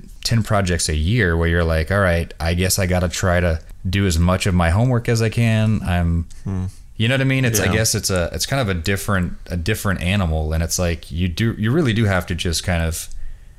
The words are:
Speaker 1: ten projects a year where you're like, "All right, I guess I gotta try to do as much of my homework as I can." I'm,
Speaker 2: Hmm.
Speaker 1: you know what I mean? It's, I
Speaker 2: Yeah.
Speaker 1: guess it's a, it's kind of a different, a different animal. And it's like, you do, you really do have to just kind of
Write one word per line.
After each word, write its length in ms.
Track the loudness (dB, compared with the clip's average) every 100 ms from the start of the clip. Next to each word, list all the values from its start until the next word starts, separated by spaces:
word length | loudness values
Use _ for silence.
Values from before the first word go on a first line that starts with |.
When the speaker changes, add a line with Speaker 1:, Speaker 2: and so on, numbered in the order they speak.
| -10 -8
Speaker 1:
ten 180 | 0 0
projects 460 | 2 0 2 0 0
a 40 | 0
year 400 | 2 2 2 2
where 120 | 2
you're 160 | 2
like, 260 | 2 0 0
"All 100 | 2
right, 340 | 2 2 -2 -4
I 140 | -2
guess 240 | 0 0 0
I 80 | 0
gotta 220 | 0 0
try 320 | 0 0 2
to 200 | 2 -2 -6 -10 -4
do 180 | 0 2
as 120 | 4
much 280 | 2 2 2
of 80 |
my 140 | 2 4
homework 380 | 4 2 2 0
as 140 | 0
I 80 | 0
can." 500 | 2 2 2 2 0
I'm, 440 | 0 0 2 0 -2 -8
Speaker 2:
Hmm. 200 | -6 -4 -6 -8 -16 -2
Speaker 1:
you 120 | 0
know 60 |
what 80 | 2
I 20 |
mean? 200 | 2 2 2
It's, 140 | 2
I 60 | 2
Speaker 2:
Yeah. 60 |
Speaker 1:
guess 220 | 2 2
it's 160 | 0 0
a, 180 | 0 0
it's 120 | -4
kind 160 | -4 -2
of 80 | 0
a 60 |
different, 600 | -2 -2 -2 0 0 -2 -4 -6
a 100 | -4
different 460 | -2 -2 -2 -2
animal. 500 | 0 0 0 0 0
And 100 | -2
it's 160 | -2 -2
like, 320 | -2 -2 -6
you 180 | -4 -2
do, 260 | 0 -2 0
you 140 | 0
really 220 | 2 2
do 100 | 2
have 220 | 2 0 -2
to 80 |
just 280 | -4 -2 -4
kind 180 | -2 0
of 260 | 0 -4 -8 -8 -8 -10 -16